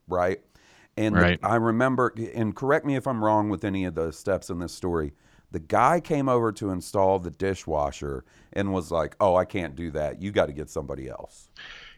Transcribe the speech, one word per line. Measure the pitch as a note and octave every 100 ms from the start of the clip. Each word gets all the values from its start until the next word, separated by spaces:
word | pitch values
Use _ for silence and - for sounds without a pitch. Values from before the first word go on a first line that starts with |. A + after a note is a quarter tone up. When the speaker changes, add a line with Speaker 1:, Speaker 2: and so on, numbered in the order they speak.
| -
Speaker 1:
right? | F2+ F2+ F#2+ _ _ _ _ _ -
And | A2 F2+
the |
Speaker 2:
Right. | F2 F2
Speaker 1:
I | G2 A#2
remember, | A2+ A2+ C3 B2+ B2 A2+ A2+
and | - G#2+
correct | G2 C3+ D#3
me | C#3+ C3+
if | -
I'm | A2+
wrong | G#2+ G#2+ G#2+
with | F#2
any | G#2 G2
of | F2+
the | D#2+ E2
steps | - - F2+ -
in | F2
this | E2
story, | - F#2 E2+ D2 - _ _ _
the | F2
guy | D#2 G#2 B2+ E3+
came | - D3 C3+
over | B2 A2+
to | G2+ G#2
install | F2+ - G2+ F#2+ F#2+
the | F2
dishwasher | - G2 F#2+ - D2+ C#2+ - D2 C2+ - _ _
and | - G2
was | F#2+ D#2
like, | E2+ D2+ -
"Oh, | G2+ F2+
I |
can't | F2 G2+ D#2+ C#2
do | E2+
that. | D2+ D2 B1
You | G2
gotta | G#2 D2+
get | D2 D2
somebody | E2 C#2 C#2 C2
else." | - - - - - - - -